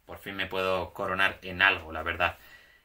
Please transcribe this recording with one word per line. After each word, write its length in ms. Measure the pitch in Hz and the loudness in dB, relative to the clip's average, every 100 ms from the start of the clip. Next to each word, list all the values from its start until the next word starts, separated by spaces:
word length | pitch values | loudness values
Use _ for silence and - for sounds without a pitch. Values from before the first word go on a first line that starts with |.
| - | -18
por 120 | 85 | -14
fin 160 | 101 | -8
me 120 | 98 90 | -6 -4
puedo 480 | 95 95 92 85 | 0 0 0 -2
coronar 440 | - 95 95 95 90 | -4 -2 2 2 0
en 180 | 92 90 | -6 4
algo, 320 | 98 90 80 | 4 4 -2
la 100 | 80 | -6
verdad. 360 | 82 85 87 - - - - _ | -4 2 0 0 -14 -20 -20 _